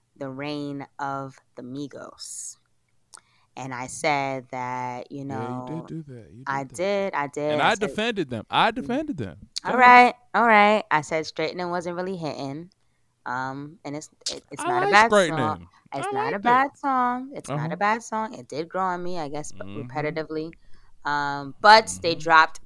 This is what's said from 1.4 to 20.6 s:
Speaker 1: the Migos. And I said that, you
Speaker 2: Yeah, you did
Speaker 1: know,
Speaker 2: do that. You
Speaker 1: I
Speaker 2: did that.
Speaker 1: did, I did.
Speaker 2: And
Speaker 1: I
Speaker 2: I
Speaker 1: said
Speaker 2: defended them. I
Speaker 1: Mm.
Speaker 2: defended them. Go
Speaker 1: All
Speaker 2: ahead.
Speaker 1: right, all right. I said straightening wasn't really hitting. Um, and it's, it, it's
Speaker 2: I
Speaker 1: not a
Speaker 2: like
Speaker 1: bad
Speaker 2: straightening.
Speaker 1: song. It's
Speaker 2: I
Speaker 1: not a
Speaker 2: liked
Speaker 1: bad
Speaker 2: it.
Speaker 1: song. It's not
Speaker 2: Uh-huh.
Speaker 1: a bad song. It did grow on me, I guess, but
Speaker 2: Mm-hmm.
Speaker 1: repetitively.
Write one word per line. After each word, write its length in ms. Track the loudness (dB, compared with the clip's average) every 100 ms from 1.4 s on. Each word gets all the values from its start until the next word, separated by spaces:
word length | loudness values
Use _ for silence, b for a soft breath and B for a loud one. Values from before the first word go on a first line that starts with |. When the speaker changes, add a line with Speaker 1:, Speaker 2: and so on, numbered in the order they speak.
| _ -18
Speaker 1:
the 60 |
Migos. 960 | -12 -10 -10 -12 -16 -16 -16 -14 -14 -16 _ _ _ _ _ -20 B B B -14
And 180 | -10
I 140 | -8 -10
said 600 | -4 0 0 -2 -4 -8
that, 600 | -8 -6 -6 -6 -8 -12
you 140 | -12 -8
Speaker 2:
Yeah, 340 | -8 -6 -8
you 40 | -8
did 80 | -10
Speaker 1:
know, 100 | -10
Speaker 2:
do 160 | -12 -12
that. 240 | -16 -18
You 120 | -14 -6
Speaker 1:
I 160 | -6
Speaker 2:
did 60 | -6
that. 60 | -4
Speaker 1:
did, 360 | -2 0 -2
I 140 | -2 -4
did. 240 | -4 -2
Speaker 2:
And 80 | 2
Speaker 1:
I 60 | 2
Speaker 2:
I 20 |
Speaker 1:
said 80 | 2
Speaker 2:
defended 480 | -2 -2 -4 -2 -4
them. 160 | -6 -2
I 220 | 2 2
Speaker 1:
Mm. 40 | 0
Speaker 2:
defended 420 | -4 -6 -6 -8
them. 200 | -8 -10 -12 -8
Go 60 | -2
Speaker 1:
All 80 | 6
Speaker 2:
ahead. 80 | 10 12 10
Speaker 1:
right, 80 | 4 _
all 140 | 2 6
right. 360 | 6 6 4 2
I 120 | 0
said 240 | 0 -4 -4
straightening 420 | -4 -4 -4 -4
wasn't 260 | -4 -4 -6
really 200 | -6 -6
hitting. 540 | -6 -6 -8 -10 -12 _ _ _ _ _ -8
Um, 520 | -6 -6 -8 -12 -14
and 120 | -12 -12
it's, 140 | -14 _ -12
it, 120 | -12 -14
it's 120 | -8
Speaker 2:
I 40 | -4
Speaker 1:
not 160 | 0
a 20 | 4
Speaker 2:
like 60 |
Speaker 1:
bad 200 | 6 8
Speaker 2:
straightening. 280 | 6 4 0
Speaker 1:
song. 280 | -2 -4 -10 b _
It's 140 | -8 -6
Speaker 2:
I 40 |
Speaker 1:
not 160 | -4 -4
a 40 |
Speaker 2:
liked 100 | -2
Speaker 1:
bad 240 | 2 2 2
Speaker 2:
it. 100 | -2
Speaker 1:
song. 540 | -4 0 0 -2 -8 -12
It's 140 | -8
not 80 | -6
Speaker 2:
Uh-huh. 100 | -4
Speaker 1:
a 40 | -2
bad 260 | 0 0
song. 300 | -2 -6 -6 -10
It 120 | -12
did 220 | -8 -6
grow 140 | -4
on 200 | -2 -2
me, 160 | -4 -4
I 80 | -4
guess, 240 | -6 -8
but 160 | -10 -10
Speaker 2:
Mm-hmm. 220 | -10 -8
Speaker 1:
repetitively. 640 | -6 -4 -6 -6 -6 -8 -12